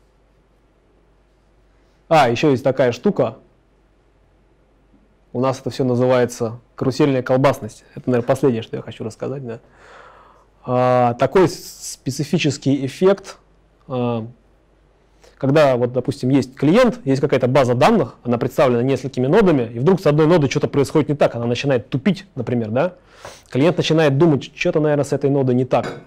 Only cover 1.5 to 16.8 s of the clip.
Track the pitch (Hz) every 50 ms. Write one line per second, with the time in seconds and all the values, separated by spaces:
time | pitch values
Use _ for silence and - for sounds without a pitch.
1.5 | _ _ _ _ _ _ _ _ _ _ _ - 165 156 139 120 120 113 - 151
2.5 | 135 120 - 139 123 - 135 123 113 - - 208 - - 135 113 120 - _ _
3.5 | _ _ _ _ _ _ _ _ _ _ _ _ _ _ _ _ _ _ _ _
4.5 | _ _ _ _ _ _ _ _ _ _ _ _ _ _ _ _ - 123 127 131
5.5 | 123 - - 127 120 - 135 127 123 120 127 127 127 123 123 117 - - 120 110
6.5 | 117 - _ _ _ - 127 135 127 - 156 143 135 127 - - 127 131 139 143
7.5 | 135 - - 110 - - - _ - 139 - 127 123 120 117 - 135 127 - 135
8.5 | 117 110 107 - - 131 - - 117 - 120 110 - - 123 120 131 143 135 117
9.5 | 113 123 _ _ _ _ - - - - - - - - - - _ _ _ _
10.5 | _ _ - - 123 123 123 127 127 123 123 120 117 - 135 127 - 196 180 147
11.5 | - - - - - - - - - - - - 127 - 147 - - 160 - 147
12.5 | 123 - - 135 139 135 135 127 - - 185 190 196 - - - - - _ _
13.5 | _ _ _ _ _ _ _ - 135 127 123 120 120 113 110 117 123 _ _ _
14.5 | _ _ _ _ _ _ _ _ _ _ _ _ _ _ _ - _ - - 135
15.5 | 139 156 151 135 127 120 123 123 123 127 - - 123 - - 127 139 139 123 -
16.5 | - - 135 147 175 240